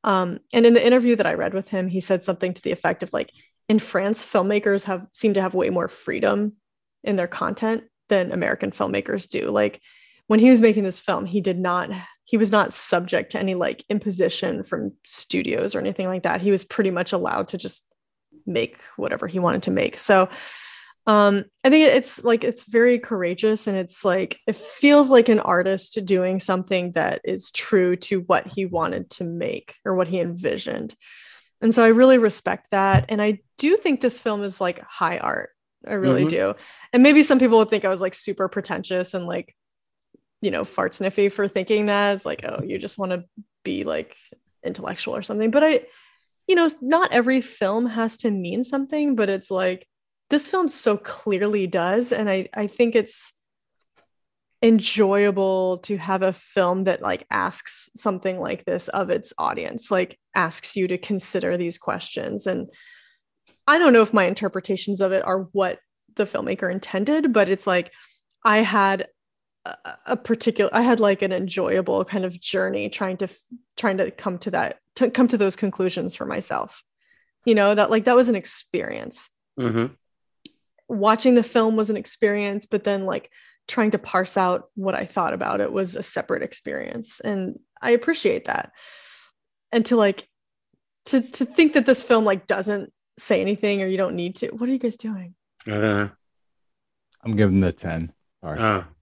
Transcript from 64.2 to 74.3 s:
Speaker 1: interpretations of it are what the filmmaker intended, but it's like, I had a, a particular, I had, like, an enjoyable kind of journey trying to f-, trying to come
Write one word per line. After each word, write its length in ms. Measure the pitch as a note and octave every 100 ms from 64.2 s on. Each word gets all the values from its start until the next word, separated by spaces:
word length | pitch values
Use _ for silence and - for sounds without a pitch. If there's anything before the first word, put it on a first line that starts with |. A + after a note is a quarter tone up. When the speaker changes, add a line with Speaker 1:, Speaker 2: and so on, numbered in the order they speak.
Speaker 1:
interpretations 760 | F3+ G3 G3+ F#3 - F#3+ - F#3+
of 120 | F#3+
it 120 | F#3+
are 240 | - F#3+ F#3
what 260 | G3+ F3+ - _ _ _
the 100 | -
filmmaker 460 | G3+ - - F#3+ F#3
intended, 640 | F#3+ - F#3+ G#3 D4+ D4
but 160 | A3 F#3+
it's 180 | F#3+ -
like, 260 | F3+ F3 _ _ _ _ _
I 140 | A3 G#3+
had 500 | G#3+ G3+ G3 G3 - _ _ _ _ _
a, 120 | - - - - -
a 100 | -
particular, 540 | - A3+ A#3 A3+ G3
I 100 | A3
had, 180 | A#3+ A3+
like, 220 | G3+ G3
an 100 | G3
enjoyable 720 | F#3 F#3 F#3+ F3+ F#3+ F#3 G3
kind 200 | F#3 F#3+
of 160 | F#3 F3
journey 480 | - G3 F#3+ G3+ G3+
trying 280 | - F#3+ F#3
to 80 | F#3
f-, 100 | - _ B3 _ -
trying 220 | A3+ F#3+
to 120 | -
come 280 | - -